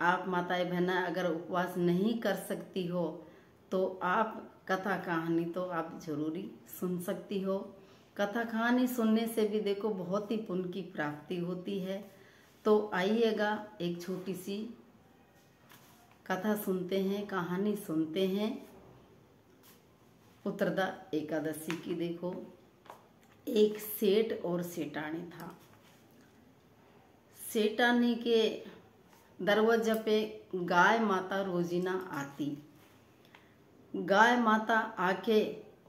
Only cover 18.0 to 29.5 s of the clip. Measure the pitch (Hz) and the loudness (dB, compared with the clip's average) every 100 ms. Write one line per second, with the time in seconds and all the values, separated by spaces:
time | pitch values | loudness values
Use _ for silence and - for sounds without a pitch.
18 | 156 160 190 196 214 277 - - - - | 0 0 0 2 -2 -4 -10 -20 -20 -20
19 | - - - - _ - - - _ _ | -20 -20 -20 -20 _ -20 -20 -20 _ _
20 | - - - - 202 - 180 180 185 - | -20 -20 -20 -8 -8 -2 0 0 -2 -4
21 | - 156 147 156 151 151 - 170 - 175 | -6 -4 -2 -4 -4 -6 -6 -6 -4 -4
22 | 170 170 180 190 - - - _ - - | -4 -4 -6 -8 -12 -18 -20 _ -20 -20
23 | - - - - - 214 214 208 - - | -20 -20 -20 -14 -2 4 4 4 -8 0
24 | 202 208 220 - 175 175 170 - 147 147 | 4 4 2 -2 -2 -2 -2 -6 -6 -6
25 | 151 165 175 165 170 - - - - - | -6 -8 -8 -12 -14 -16 -20 -20 -20 -20
26 | - - - - - - _ - - - | -20 -20 -20 -20 -20 -20 _ -20 -20 -20
27 | - - _ - - 226 214 240 240 240 | -20 -20 _ -18 -4 0 2 4 4 4
28 | 240 233 233 226 208 - - - - - | 4 2 2 4 4 0 -10 -18 -20 -20
29 | - - - - 185 | -20 -20 -20 -4 2